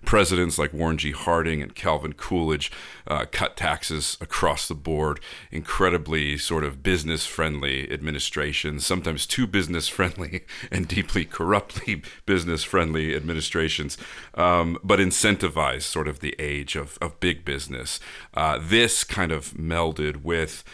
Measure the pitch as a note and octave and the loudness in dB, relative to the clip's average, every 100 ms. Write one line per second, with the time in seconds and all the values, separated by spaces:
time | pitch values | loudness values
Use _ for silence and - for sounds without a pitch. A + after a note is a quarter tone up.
0 | - G#2+ F2+ F#2 F2 D#2+ D2 D2+ E2 D#2+ | 4 6 6 4 4 2 0 2 0 2
1 | D2 C#2+ - E2+ E2 D#2 C#2+ - F#2 D#2 | -2 -2 2 4 4 -2 -4 -2 0 0
2 | - - - F2+ D#2+ D#2 - - - - | -2 -8 -2 0 2 0 -2 -8 -16 -16
3 | - D2 - - - - D#2 D2+ - D#2 | -4 -4 -2 -2 -2 0 -2 0 -2 -2
4 | - - - - F2 C#2+ - D#2 D2 D#2 | -2 -4 -6 0 2 2 -2 -4 -2 0
5 | D2+ C#2+ - - - D#2 D2+ - F#2 F2 | 0 -2 -8 -16 -10 -10 -4 2 4 4
6 | D#2 D#2 D2 D2 - E2 D2 C2+ C#2+ F2+ | 2 0 0 0 0 0 0 -2 2 2
7 | D2+ D#2+ - - D#2+ D2 C#2 C2 C2+ - | 2 -2 -2 0 0 0 -2 -2 -4 -4
8 | D#2 C#2+ - - D2+ D2 D#2 D2 - F2+ | -4 -4 -4 -2 -2 -2 -4 -2 -2 0
9 | E2 D2+ - - A#2 G2 D#2+ E2+ - - | -2 -2 -2 0 2 2 0 -2 -2 0
10 | F2+ D#2+ D#2+ D#2+ - - - F#2 E2+ F2+ | 0 0 -8 -8 -10 -14 -6 -4 -2 -2
11 | F2+ - D#2 - E2+ G2+ - - - F#2 | 0 0 0 -2 2 2 0 -8 -4 -6
12 | - - - F#2 E2+ D#2 - F#2+ E2 D#2 | -6 -12 2 2 2 -2 0 2 2 2
13 | D#2 D#2 D2+ D#2+ D2+ E2 D#2+ - C#2+ - | 0 -2 -2 -4 -2 0 0 0 -4 -8
14 | - - - - F2 F2 E2 E2+ F#2+ G2+ | -12 -16 -14 2 4 6 4 -2 2 4
15 | F#2 - A2 G2 F2+ D2 D2 B1+ - D#2 | 6 4 4 4 2 2 0 0 -4 -2
16 | D2+ C#2+ D2+ - D2+ D2 C#2 D#2 C#2+ - | -2 -4 -6 -4 -4 -4 -4 -6 -6 -6
17 | E2+ - F2+ D#2+ - C#2 - B1 C2+ - | -8 0 0 0 -4 -6 -6 -8 -6 -8
18 | - - - - D#2 C#2+ D#2+ A2+ A#2 - | -10 -16 -8 0 2 2 4 6 6 4
19 | - - F2 D#2 - - D#2+ E2 E2 D2+ | 0 0 0 0 -4 -6 -2 2 0 0
20 | D2+ C#2+ D2 E2+ D#2 - - | -4 -2 -2 0 0 -4 -12